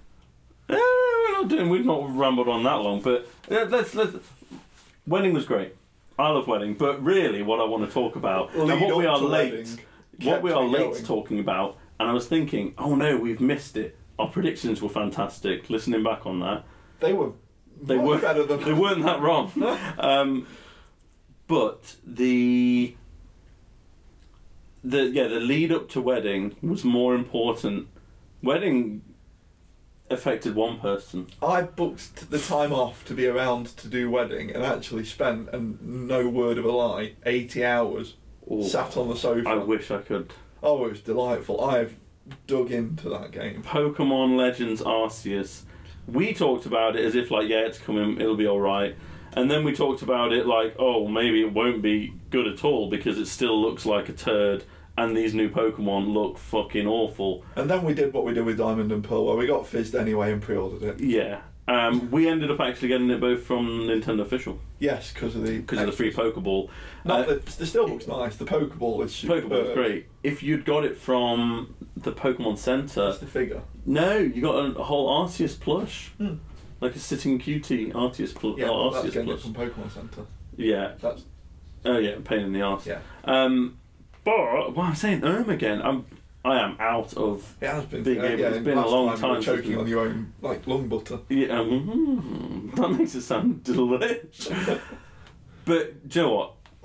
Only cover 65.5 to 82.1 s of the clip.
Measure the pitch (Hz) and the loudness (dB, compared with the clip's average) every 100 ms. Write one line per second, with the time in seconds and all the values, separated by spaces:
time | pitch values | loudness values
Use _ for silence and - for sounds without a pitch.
65.5 | 113 - 113 104 101 113 107 113 107 98 | -4 -4 -2 -2 0 0 0 0 0 0
66.5 | 95 98 - - - - 247 - - - | -2 -2 -10 -16 -8 0 2 2 0 -4
67.5 | - 165 226 226 - - 127 120 - - | -8 -2 2 2 0 -6 -6 -6 -6 -2
68.5 | 151 147 - 120 107 107 - - 170 110 | 0 -2 -2 -2 -2 -4 -4 0 0 0
69.5 | 120 120 131 117 101 - - 143 147 139 | 0 0 0 0 -2 -8 -6 -4 -2 -2
70.5 | 147 - 147 143 - - 123 120 117 117 | -2 2 2 0 -2 0 2 2 2 0
71.5 | 117 127 - - - - - 139 127 113 | -2 -6 -14 -14 -8 -6 -2 -2 0 -2
72.5 | 104 - 131 147 - 101 95 - - - | -2 0 0 -2 0 0 -2 -4 -4 -4
73.5 | - - - - 143 175 214 160 120 147 | -6 -10 -8 0 2 4 4 2 2 0
74.5 | 139 143 123 - 143 139 147 175 - 156 | 2 0 -4 -2 0 2 2 0 0 -2
75.5 | - - 165 247 - - - 208 156 - | -2 -2 -2 -2 -8 -14 -6 -6 -6 -12
76.5 | - - - 127 151 - 139 147 127 135 | -16 -16 -6 -6 -4 -6 -4 0 0 0
77.5 | 147 147 120 110 104 123 - 107 - 107 | -4 -2 -2 -2 -2 -2 -2 -6 -4 -4
78.5 | 117 120 113 127 - - - 113 - 117 | -2 0 0 0 0 -2 -2 -4 -4 -8
79.5 | 110 120 113 107 - 78 - - - - | -8 -6 -8 -10 -12 -14 -14 -16 -16 -14
80.5 | - 113 101 98 - - - - - - | -2 0 0 -2 -4 -6 -6 -10 -20 -20
81.5 | - - - 120 120 104 | -20 -20 -6 0 2 2